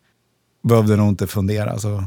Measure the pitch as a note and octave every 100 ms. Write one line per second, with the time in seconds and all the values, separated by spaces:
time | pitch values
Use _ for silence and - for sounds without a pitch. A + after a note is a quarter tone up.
0 | _ _ _ _ _ _ A#2 A#2 G#2+ G#2
1 | G#2 F#2 G2 G#2+ F#2+ G#2 A2 G#2+ G#2 G2+